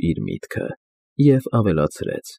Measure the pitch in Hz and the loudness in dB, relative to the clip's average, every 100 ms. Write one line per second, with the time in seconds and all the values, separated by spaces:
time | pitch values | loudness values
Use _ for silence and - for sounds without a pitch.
0 | 85 78 50 - - - - - _ _ | -2 -2 -4 -8 -8 -8 -8 -10 _ _
1 | _ - 143 131 - 117 107 78 76 - | _ 2 4 4 2 0 2 2 0 -2
2 | - 50 - | -8 -8 -12